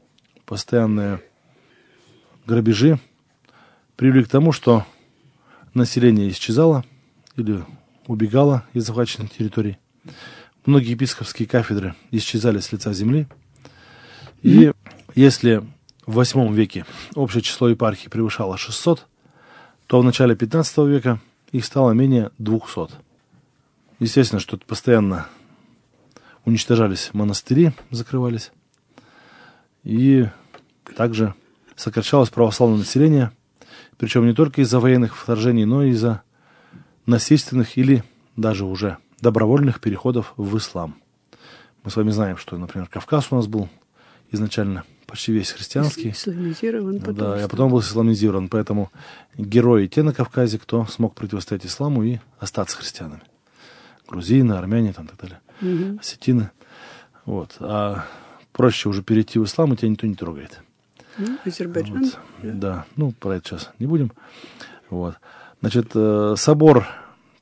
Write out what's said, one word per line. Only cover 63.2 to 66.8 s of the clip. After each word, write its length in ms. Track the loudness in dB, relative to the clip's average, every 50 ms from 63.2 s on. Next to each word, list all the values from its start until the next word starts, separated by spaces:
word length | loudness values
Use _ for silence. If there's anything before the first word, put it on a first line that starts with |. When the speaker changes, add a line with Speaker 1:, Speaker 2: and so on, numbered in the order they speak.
| -6 -6 -6
Speaker 1:
это 120 | -6 -8 -10
сейчас 220 | -14 -14 -14 -14 -12 -8
не 80 | -4
будем. 240 | -2 0 0 0 -2 -6 _ -20 -20 -20 -20 -20 -20 -20 -20 -20 -20 -20 -20 _ -10
Вот. 260 | -8 -8 -8 -8 -10 -12 _ -20 -20 -20 -20 -20 _ _
Значит, 300 | -6 -2 -2 -2 -2 0 0
э, 400 | 0 2 2 2 2 0 0 -2
собор 500 | 0 2 4 4 8 8 8 8 8